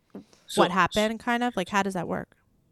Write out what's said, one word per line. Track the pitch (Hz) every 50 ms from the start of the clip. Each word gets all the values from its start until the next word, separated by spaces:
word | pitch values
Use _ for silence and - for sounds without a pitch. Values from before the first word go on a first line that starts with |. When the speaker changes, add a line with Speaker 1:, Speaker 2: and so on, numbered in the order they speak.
| _ _ - 196 - _ _ _ _
Speaker 1:
So | - - -
Speaker 2:
what | 196 180
happened, | 175 185 175 165 - 214 208 214 226 214
kind | - - 240 240
of? | 247 247 240
Like, | - 175 -
how | - 196
does | 196 202 185
that | 180 165 160
work? | 185 - - - _ _ _ _ _ _ _ _